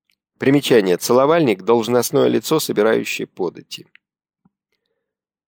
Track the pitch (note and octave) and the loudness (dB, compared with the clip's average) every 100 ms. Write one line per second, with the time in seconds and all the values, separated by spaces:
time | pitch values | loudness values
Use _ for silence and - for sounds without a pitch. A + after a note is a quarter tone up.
0 | _ _ _ - B2 C#3+ - B2 F#2+ F2 | _ _ _ -4 0 0 2 2 2 0
1 | - B2 C#3 E3+ C#3 F#2+ F#2+ A#2 A2 B2 | 2 2 2 2 0 0 0 0 0 -2
2 | A#2 C#3 B2+ A#2+ - D#3+ - A2 G#2+ A#2 | 0 0 0 0 -2 -4 -2 -2 0 0
3 | A2 - A2 - F2 - - - - _ | -4 -10 -10 -8 -10 -10 -18 -20 -20 _
4 | _ _ _ _ _ _ _ _ _ _ | _ _ _ _ _ _ _ _ _ _
5 | _ _ _ _ | _ _ _ _